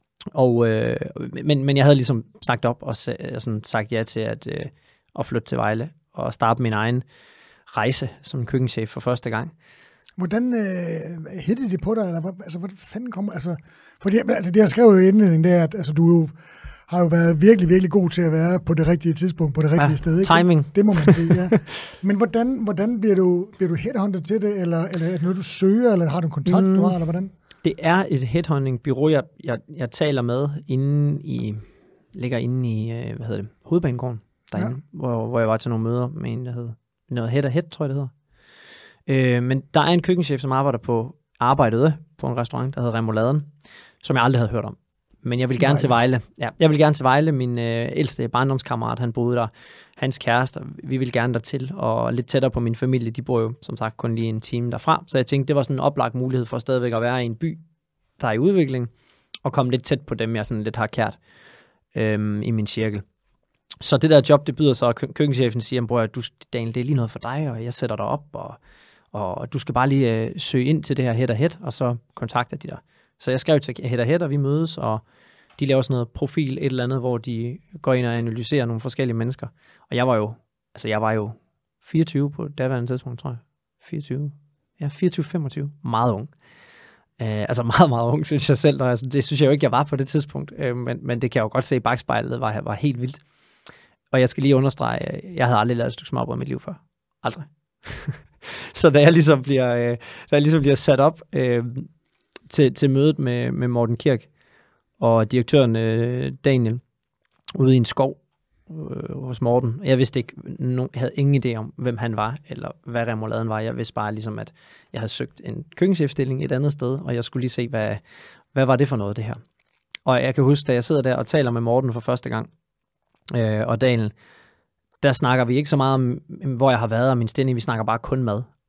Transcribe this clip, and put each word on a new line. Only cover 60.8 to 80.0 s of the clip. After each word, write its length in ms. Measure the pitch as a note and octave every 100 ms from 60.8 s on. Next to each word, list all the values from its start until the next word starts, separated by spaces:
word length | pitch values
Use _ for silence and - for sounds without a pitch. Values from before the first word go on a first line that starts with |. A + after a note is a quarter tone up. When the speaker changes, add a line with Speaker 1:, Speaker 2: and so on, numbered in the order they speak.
| A2
Speaker 1:
kært, 320 | - G#2 - _ _ - - _ _ _ -
øhm, 460 | A2 G#2 G#2+ G#2
i 80 | G#2
min 160 | A2 G#2
cirkel. 360 | - A2 G#2 - _ _ _ _ _ _ -
Så 160 | - C3+
det 140 | D#3+
der 100 | D3+ -
job, 180 | D3 D3
det 100 | A#2+
byder 160 | D3+
så, 160 | B2 A#2+
at 80 | A#2
kø-, 100 | -
køkkenchefen 460 | - D3 B2+ B2 A#2+
siger, 260 | A2+ B2 A#2
"Bror, 200 | B2 A2
du, 160 | B2+ A2+ _ -
Daniel, 220 | B2 A2+
det 60 | B2+
er 40 |
lige 120 | B2 C#3
noget 140 | A2+
for 80 | -
dig, 320 | A#2 C3+ D3+
og 140 | A#2
jeg 100 | A#2
sætter 220 | - A#2+ G#2
dig 80 |
op, 200 | G2+ D3 -
og, 220 | - - - _ _ _ _ _
og 400 | G#2+ F#2+ - A#2+
du 60 | C3+
skal 160 | -
bare 140 | A#2+ C3
lige, 380 | C#3 B2 A2 A2+
øh, 60 | F3+
søge 240 | - C3
ind 180 | B2+ D#3
til 120 | - C3
det 80 |
her 80 | B2+
Head 180 | A2+ B2+
og 60 | A2
Head, 140 | E3 F3
og 100 | F3+
så 240 | - B2+ A#2+ _
kontakter 420 | - A#2 A#2+ B2 -
de 120 | -
dig." 100 | - _ _ _ _
Så 100 | -
jeg 100 | B2+
skrev 200 | - D3
til 140 | - A#2+
Head 160 | A#2+ A#2+
og 60 | A#2+
Head, 140 | E3+
og 80 | D#3+
vi 60 | C#3+
mødes, 420 | C3+ D3 E3 -
og 200 | A2+ A2 _ _ _ _ _ -
de 60 | C3+
laver 160 | C3+
sådan 120 | C3
noget 140 | B2+ A#2
profil, 500 | - C#3 - C#3 C3+
et 60 |
eller 200 | C#3 B2+
andet, 140 | B2 C3+
hvor 180 | B2+ A#2+
de 400 | A#2+ A2+ A#2 D3 _ E3+
går 120 | -
ind 120 | B2+ B2
og 80 |
analyserer 500 | A#2 A#2 A2+ A2+ D3 A#2
nogle 140 | A2+
forskellige 360 | B2+ - C3 A2+
mennesker. 300 | A#2 C3 - _ _ _ -
Og 60 |
jeg 100 | A#2+